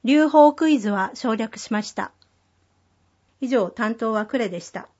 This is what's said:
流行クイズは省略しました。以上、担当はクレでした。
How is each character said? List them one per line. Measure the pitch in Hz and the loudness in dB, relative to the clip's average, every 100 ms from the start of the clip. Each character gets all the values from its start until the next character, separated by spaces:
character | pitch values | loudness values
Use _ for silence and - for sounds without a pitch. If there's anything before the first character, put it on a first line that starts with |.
流 | 226 294 311 | 2 4 4
行 | 302 294 | 6 6
ク | 294 320 | 6 2
イ | 285 | 2
ズ | 208 | 0
は | 202 190 | -2 -4
省 | - 254 214 | -6 -4 -4
略 | 220 - | -6 -10
し | - | -6
ま | 214 | -6
し | 214 | -6
た。 | - 190 _ _ _ _ _ _ _ _ _ _ _ _ _ | -10 -10 _ _ _ _ _ _ _ _ _ _ _ _ _
以 | 254 | -2
上、 | 254 180 | 0 -2
担 | - 214 | -4 -6
当 | 226 220 | -4 -4
は | 214 214 | -4 -4
ク | 262 | -4
レ | 208 | -4
で | 175 | -8
し | - | -12
た。 | 185 - | -16 -16